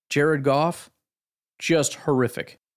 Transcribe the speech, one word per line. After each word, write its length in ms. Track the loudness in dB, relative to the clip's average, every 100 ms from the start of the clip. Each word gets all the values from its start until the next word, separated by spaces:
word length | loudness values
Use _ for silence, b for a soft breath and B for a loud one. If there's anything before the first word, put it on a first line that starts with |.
| -6
Jared 340 | 0 0 0
Goff, 460 | 0 2 0 -4 -12 _ _ _ _ _ _ _
just 360 | 0 2 0 -2
horrific. 640 | 0 2 0 -2 -12 -14 _